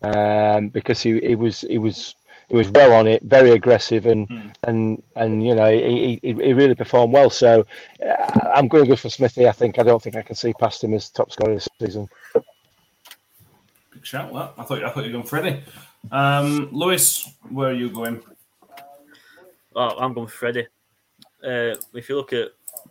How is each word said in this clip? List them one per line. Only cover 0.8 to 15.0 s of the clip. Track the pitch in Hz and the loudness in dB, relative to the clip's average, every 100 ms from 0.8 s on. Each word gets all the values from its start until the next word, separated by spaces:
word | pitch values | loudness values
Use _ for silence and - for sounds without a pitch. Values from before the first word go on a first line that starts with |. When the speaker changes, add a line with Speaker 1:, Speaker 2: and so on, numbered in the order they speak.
| - 113 | -6 -4
Speaker 1:
he, | 113 113 | -2 -2
he | 127 113 | -2 -2
was, | 117 - | -2 -4
he | - 117 | -6 -4
was, | 110 - - - _ _ - | -4 -6 -14 -20 _ _ -2
he | 120 | 0
was | 98 | 4
well | 139 135 | 6 8
on | 113 110 | 8 4
it, | 113 | 0
very | - 135 127 | 4 6 8
aggressive, | 113 123 110 - 113 113 | 6 4 2 2 -2 0
and, | 107 101 | 0 -2
Speaker 2:
Hmm. | 117 104 - | -12 -18 -10
Speaker 1:
and, | 117 113 110 110 - - | -4 -2 -2 -6 -10 -6
and, | 113 110 117 | -4 -2 0
you | 113 | 2
know, | 110 | 4
he, | 113 120 120 127 117 | 4 2 0 -2 -4
he, | - | -6
he | 113 - | -2 0
really | 131 143 120 | 4 4 2
performed | 110 123 117 | 0 2 4
well. | 139 131 | 4 4
So, | - 123 113 104 - - - - | 4 6 6 4 -6 -20 -8 -4
uh, | - - - - 139 | -4 0 -2 2 2
I'm | 131 | 4
gonna | 156 127 | 4 4
go | 131 | 2
for | 120 | -2
Smithy. | - 123 - 123 | -4 -2 2 2
I | |
think, | - 110 123 | 2 -2 2
I | |
don't | 113 117 | 2 2
think | 110 110 | -2 -12
I | |
can | - 117 | -12 -8
see | 120 | -8
past | 110 110 - | -2 -4 -4
him | 110 | -4
as | 107 - | -4 -4
top | - 107 | -6 -6
scorer | - 107 104 | -4 -4 -4
this | - - | -8 -10
season. | 107 104 101 _ - - - _ _ _ _ _ - - _ _ _ _ _ _ _ | -10 -8 -12 _ -6 -6 -6 _ _ _ _ _ -20 -20 _ _ _ _ _ _ _
Speaker 2:
Big | - - | -20 -14
shout, | 135 139 | -12 -12
that. | 127 - - | -12 -14 -16
I | |
thought, | 120 131 | -12 -10
I | 120 | -8
thought | 139 | -10